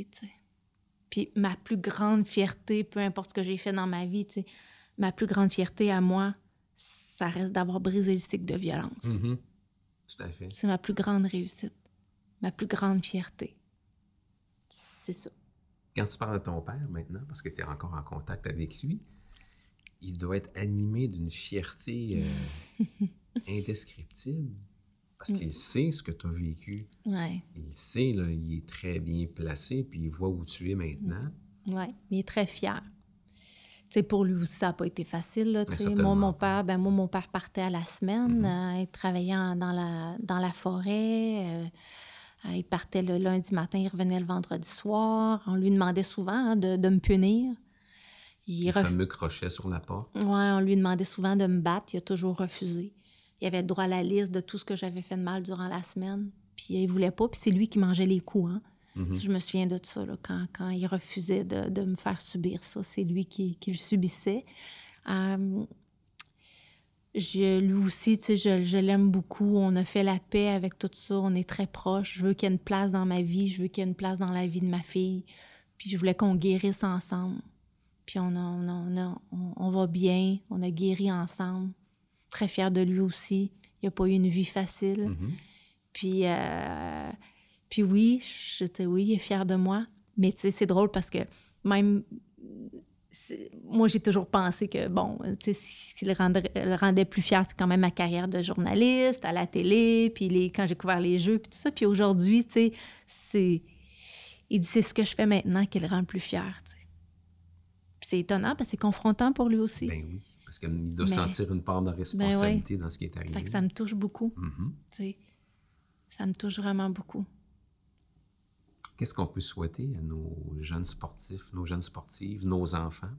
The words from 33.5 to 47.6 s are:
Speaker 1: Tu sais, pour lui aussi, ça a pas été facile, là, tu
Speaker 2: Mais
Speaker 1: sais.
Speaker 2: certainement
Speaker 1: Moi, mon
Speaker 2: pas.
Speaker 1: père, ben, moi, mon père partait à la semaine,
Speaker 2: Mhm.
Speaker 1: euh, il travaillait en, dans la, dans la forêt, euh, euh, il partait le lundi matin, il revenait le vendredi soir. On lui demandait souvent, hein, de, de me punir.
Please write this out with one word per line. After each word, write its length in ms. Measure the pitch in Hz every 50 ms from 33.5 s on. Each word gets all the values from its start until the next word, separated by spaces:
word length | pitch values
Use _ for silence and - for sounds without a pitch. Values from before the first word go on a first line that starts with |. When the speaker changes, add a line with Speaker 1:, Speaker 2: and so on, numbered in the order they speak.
| - - - - - - _ -
Speaker 1:
Tu 100 | - 220
sais, 40 | 202
pour 220 | 202 214 196 202
lui 80 | 185 185
aussi, 180 | 180 170 160 -
ça 140 | - - 180
a 40 | 165
pas 120 | - 175
été 200 | 175 - - 165
facile, 480 | - - 170 170 - - 220 220 226 220
là, 100 | 214 208
tu 80 | 208
Speaker 2:
Mais 60 | 190
Speaker 1:
sais. 60 | - 202
Speaker 2:
certainement 320 | 202 208 202 202 196 196
Speaker 1:
Moi, 120 | 196 202
mon 60 | 190 180
Speaker 2:
pas. 220 | - 202 196 190
Speaker 1:
père, 60 | 202 202
ben, 120 | 180 185
moi, 140 | 185 185 196
mon 160 | 196 196 190
père 220 | 180 - 190 180 -
partait 320 | - 185 - - - 202
à 80 | 185 185
la 160 | 180 170 170
semaine, 540 | - - - - 185 202 233 247 247 240 233
Speaker 2:
Mhm. 60 | 214
Speaker 1:
euh, 360 | 185 - 180 180 180 180 185
il 60 | 185
travaillait 480 | 175 - - - 190 180 180 180 180 190
en, 200 | 190 185 185 180
dans 160 | 175 180 180
la, 460 | 175 180 175 170 170 165 165 165 175 -
dans 180 | 233 190 185 180
la 120 | 185 180
forêt, 920 | 170 - - 196 185 180 185 202 208 214 220 220 226 226 226 226 220 208 185
euh, 180 | 170 165 170 170 170 - - - - - - - - - - - - - _ -
euh, 40 | 202 180
il 100 | 180 175
partait 360 | - - 170 - - - 190
le 160 | 185 180 175
lundi 360 | 175 190 185 185 185 180 - 202
matin, 240 | 175 160 170 -
il 100 | 190 190
revenait 320 | 190 - 175 185 180 180 180
le 60 | 180
vendredi 420 | 170 180 180 175 - 180 170 165
soir. 760 | - - - - 208 208 214 220 220 220 220 220 220 220 208 -
On 80 | 196 185
lui 160 | 190 185 196
demandait 320 | 196 196 190 180 180 185 190
souvent, 300 | - - - 190 190 202
hein, 220 | 247 262 226 220
de, 180 | 208 185 185 185
de 140 | 185 185 185
me 100 | 190 185
punir. 560 | - - 202 190 185 196 214 233 254 262 240 -